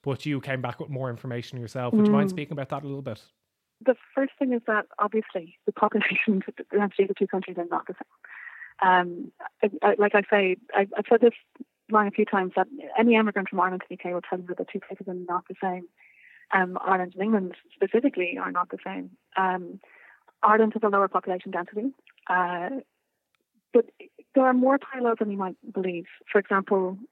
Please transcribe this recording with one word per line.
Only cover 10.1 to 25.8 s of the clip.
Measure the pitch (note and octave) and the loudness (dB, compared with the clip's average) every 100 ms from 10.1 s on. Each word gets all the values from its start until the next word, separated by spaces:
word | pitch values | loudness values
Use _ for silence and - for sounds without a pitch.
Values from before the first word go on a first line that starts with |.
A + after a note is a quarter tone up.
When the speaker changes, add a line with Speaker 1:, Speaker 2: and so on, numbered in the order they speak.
| G#3 | 4
Speaker 2:
I | G3 | 4
say, | G#3 F#3+ F#3 - | 2 2 -2 -2
I, | - G3 - | -2 -2 -4
I've | G3+ | 2
said | A#3 | 6
this | A#3 - _ _ - _ _ | 6 2 _ _ -20 _ _
line | G#3+ G3+ | 2 2
a | |
few | - G#3 | 0 0
times, | G3 F#3 F#3+ | 0 0 -2
that | F#3 C4+ - - | -2 -4 -6 2
any | A#3+ A3 | 4 6
immigrant | A3 G3 F#3+ | 4 -2 -4
from | F#3+ | -2
Ireland | F#3 F#3 | -2 -2
to | - | -10
the | F#3 | -10
U | |
K | F3+ | -6
will | F3 | -6
tell | - F#3 | -6 -8
you | F3+ | -6
that | F3 | -8
the | F3+ | -8
two | G3 | -10
places | - G3 G3 | -12 -14 -10
are | |
not | F3+ F3+ F3+ _ | -10 -4 -6 _
the | F#3+ | -6
same. | F#3+ F3+ F3 _ - _ - - _ | -6 -6 -10 _ -20 _ -20 -20 _
Um, | F#3+ F3+ F3+ - | 0 0 -2 0
Ireland | F#3 F3+ | 0 0
and | F#3 | -2
England | G#3 G#3+ F#3 - _ | 2 2 0 -10 _
specifically | _ G3 A3+ C#4 - F3+ F#3+ | _ 0 2 2 0 -4 -4
are | F#3 | -4
not | F3+ F3+ | -4 -4
the | F#3+ G3 | -8 -10
same. | F#3+ F#3 F#3 _ F#3 | -10 -12 _ _ -2
Um, | F#3+ F#3 F3+ G3 _ _ - _ _ _ | 0 0 -6 -16 _ _ -20 _ _ _
Ireland | G3+ G#3+ A3 | 6 6 6
has | A3 | 2
a | G#3+ | 2
lower | G3 G3 | 4 2
population | F#3+ F#3+ F#3 G3 | 0 -2 -6 -4
density, | F#3+ - G#3 B3+ - _ _ - | -6 -6 -6 -6 -8 _ _ -2
uh, | F3+ F3 F3 F3+ C4+ - _ _ _ _ _ _ _ _ | 0 0 -4 -6 -8 -12 _ _ _ _ _ _ _ _
but | A#3+ - _ - - - C4+ | 2 2 _ -20 -20 -2 2
there | C4 | 4
are | |
more | B3+ B3+ C#4 | 4 4 2
parallels | - C4 A#3+ A3+ | 0 -2 0 0
than | G#3+ | -2
you | G3 | -2
might | F#3 - - | -6 -8 -10
believe. | G3+ | -4